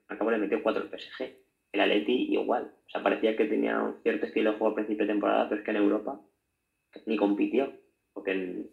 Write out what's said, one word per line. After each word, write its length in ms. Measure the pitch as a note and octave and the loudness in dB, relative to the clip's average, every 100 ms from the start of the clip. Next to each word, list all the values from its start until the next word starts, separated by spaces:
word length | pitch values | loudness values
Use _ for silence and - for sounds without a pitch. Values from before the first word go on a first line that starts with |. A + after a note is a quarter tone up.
| - | -14
al 100 | G#2+ | -4
cabo 120 | G#2+ | 0
le 80 | A2+ | 0
metió 240 | G2 A2+ | 0 0
cuatro 200 | A2 G#2+ | 0 -2
al 60 | - | -4
P 80 | - | -10
S 120 | - - | -14 -10
G. 160 | B2+ - _ _ _ | -12 -12 _ _ _
El 80 | G2+ | 0
Atleti 520 | G2 G#2+ G#2 B2 G2+ | 4 4 2 0 2
igual. 400 | - G#2 A#2+ - - _ | 0 2 0 -2 -12 _
O 40 | |
sea, 120 | - | -2
parecía 340 | G#2 G#2+ A2 A2 | 0 2 2 2
que 100 | G#2+ | 0
tenía 340 | A2 A2+ A2 | 2 0 0
un 160 | A2 A2 | -2 -2
cierto 240 | A#2 G#2+ A2+ | -2 -2 -2
estilo 260 | A2+ A2 | 0 0
de 60 | G#2+ | 2
juego 100 | A2 | 0
al 60 | |
principio 320 | A2 G#2+ G#2+ G#2 | 0 -2 -2 0
de 60 | |
temporada, 360 | G#2 G2+ G#2+ A2+ | 0 2 2 2
pero 120 | G#2 | -2
es 40 | |
que 60 | - | -2
en 60 | G#2 | 2
Europa 420 | G2+ G#2 - C#3 - _ _ _ _ _ _ - - | 2 2 -2 -10 -14 _ _ _ _ _ _ -14 -4
ni 100 | G#2+ | 0
compitió, 560 | G2+ G2+ G2+ A2 C#3 - _ _ _ | 2 2 2 2 0 -4 _ _ _
porque 200 | - G2 | -10 -4
n-, 340 | F#2+ F#2 F2+ - | -4 -4 -8 -12